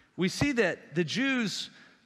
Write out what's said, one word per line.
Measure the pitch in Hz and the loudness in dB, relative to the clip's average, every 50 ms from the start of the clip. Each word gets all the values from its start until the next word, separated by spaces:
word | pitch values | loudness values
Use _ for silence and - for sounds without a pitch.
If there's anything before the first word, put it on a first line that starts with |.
| _ _ _ | _ _ _
we | - 175 185 | -2 -2 -2
see | - - 277 285 277 | 0 0 0 2 4
that | 233 208 170 147 - - - 143 | 4 2 2 2 -2 -8 -6 -2
the | 165 180 | -2 -2
Jews | 143 123 185 262 277 269 247 226 190 - - - - - - - - - _ _ | 0 0 0 0 0 2 0 0 -2 -4 -6 -8 -10 -14 -20 -20 -20 -20 _ _